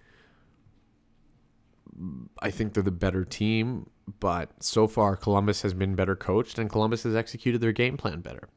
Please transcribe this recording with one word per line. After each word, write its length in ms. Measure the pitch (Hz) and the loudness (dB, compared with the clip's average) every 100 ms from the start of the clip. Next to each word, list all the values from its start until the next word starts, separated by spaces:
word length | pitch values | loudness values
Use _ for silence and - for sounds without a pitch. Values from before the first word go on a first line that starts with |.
| _ _ _ _ _ _ _ _ _ _ _ _ _ _ _ _ _ _ - - 90 65 60 - | _ _ _ _ _ _ _ _ _ _ _ _ _ _ _ _ _ _ -20 -12 -12 -12 -14 -8
I 100 | 101 | -6
think 240 | 95 107 | -4 -2
they're 80 | 104 | 0
the 80 | 98 | 0
better 340 | 90 95 92 | 0 0 0
team, 640 | 90 - 107 110 117 127 - _ - - | -2 -2 0 2 0 -4 -10 _ -18 -4
but 300 | 98 85 78 - | 0 0 -2 -6
so 240 | - - 110 | -2 4 4
far 300 | 117 104 98 | 4 2 2
Columbus 460 | - 101 101 101 | 2 2 2 0
has 100 | 101 | 0
been 200 | 92 98 | 0 0
better 220 | 95 92 95 | 2 0 0
coached 420 | - 95 127 - | 2 0 0 -2
and 100 | 107 | -2
Columbus 360 | 113 110 117 | 2 2 0
has 100 | 120 | 0
executed 460 | 110 113 - 127 117 | 0 -2 -2 0 2
their 120 | 117 | 2
game 240 | 110 123 139 | 2 0 0
plan 240 | 110 85 | -4 -6
better. 280 | 85 62 - | -10 -12 -16